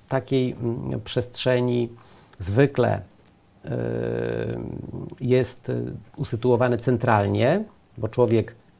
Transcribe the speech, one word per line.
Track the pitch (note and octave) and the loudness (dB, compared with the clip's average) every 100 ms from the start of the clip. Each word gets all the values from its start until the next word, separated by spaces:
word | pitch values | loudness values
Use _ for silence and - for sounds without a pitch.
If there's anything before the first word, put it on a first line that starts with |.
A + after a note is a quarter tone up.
| - | -4
takiej, | C3+ C3 C3+ B2+ | -4 0 0 0
mm, | - A#2 B2 C3 C3 | -2 -4 -4 -4 -6
przestrzeni, | - B2+ A#2 - C3 B2 B2 B2 A#2 - - - - - | -4 -4 -4 -2 0 2 2 0 -2 -6 -20 -20 -20 -10
zwykle, | F2 A2 C#3 - A2+ G2 - - _ _ _ _ | 0 4 4 4 2 2 -4 -20 _ _ _ _
e, | - B2 A#2+ - - - - - E2 A#1 - - - - - - | -8 -4 -4 -4 -4 -4 -4 -4 -4 -6 -8 -10 -10 -10 -12 -6
jest, | B2+ B2+ B2 - - | 2 2 2 -6 -6
e, | A#2+ A#2+ - - - | -6 -6 -8 -14 -8
usytuowany | D3 A2 B2+ A#2 B2+ A#2 | -6 -2 2 4 4 2
centralnie, | C3 A#2+ A#2+ G#2+ G2+ G2+ A#2+ F#3+ G#3+ - _ - | 0 0 4 4 4 4 4 2 -2 -12 _ -8
bo | A2+ | -4
człowiek | - A#2+ A2+ G2+ - _ _ | 2 4 4 0 -8 _ _